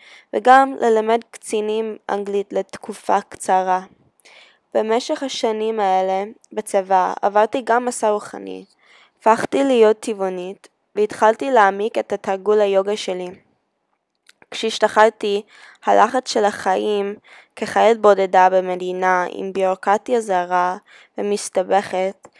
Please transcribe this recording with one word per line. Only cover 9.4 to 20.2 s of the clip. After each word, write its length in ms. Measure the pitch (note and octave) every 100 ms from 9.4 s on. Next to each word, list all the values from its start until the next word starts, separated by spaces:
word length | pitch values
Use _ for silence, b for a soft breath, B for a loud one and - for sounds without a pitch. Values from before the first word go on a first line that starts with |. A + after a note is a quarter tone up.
| - C#4
להיות 360 | C#4 B3 G#3+ A3
טבעונית, 680 | - G3+ F#3+ F#3 F3+ G3 - _ _ -
והתחלתי 560 | G#3 - A3 A3+ C#4
להעמיק 460 | B3 G3+ G3 G#3+ A3+
את 160 | G#3+
התרגול 480 | G3+ - G3 F#3+ G#3+
היוגה 360 | G3+ G3 G3 G#3+
שלי. 320 | - F3+ F3+ F#3+ _ _ _ _ _ _ _ _ _ _ _
כשהשתחררתי, 880 | - A3+ - G#3+ - A3 - G#3+ G3+ G#3+ B B B -
הלחץ 440 | G#3 G#3 B3+ -
של 160 | A#3 G#3
החיים 680 | G#3 G#3 F#3+ G#3+ G#3 G3+ G#3 B B B -
כחיילת 460 | G#3 G3 G3+ A3+
בודדה 480 | G#3+ G3 F#3+ F#3 F#3
במדינה 760 | F#3 F#3 F3+ F3+ F3+ F#3 F3+ F3+
עם 240 | - G3
בירוקרטיה 680 | F#3+ F#3+ F#3+ - G#3 - A#3+